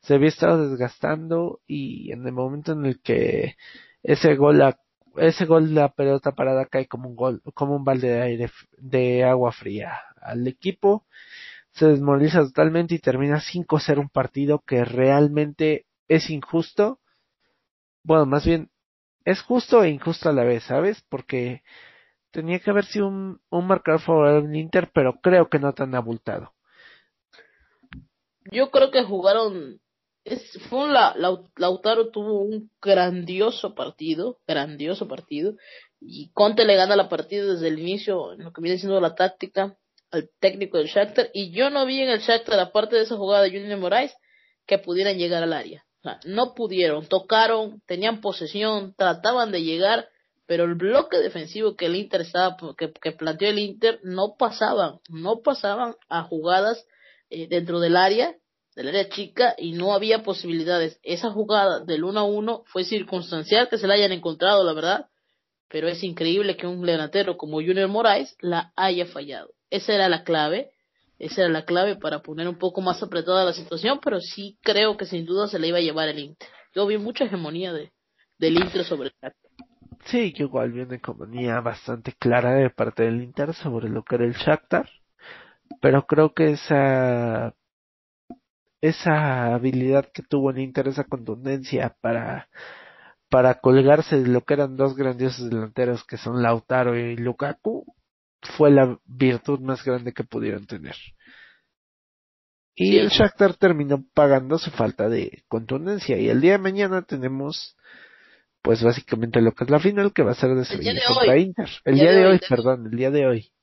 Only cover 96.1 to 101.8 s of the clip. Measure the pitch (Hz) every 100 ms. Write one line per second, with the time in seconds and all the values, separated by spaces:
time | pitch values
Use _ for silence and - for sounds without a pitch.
96.1 | 117 117 123 117 117 _ 127 123 120 120
97.1 | 117 120 117 143 - 214 233 - _ _
98.1 | _ _ _ - - 147 139 131 120 _
99.1 | 127 131 120 - 139 131 131 135 123 120
100.1 | - 117 113 110 101 104 101 69 - -
101.1 | - _ - - _ _ _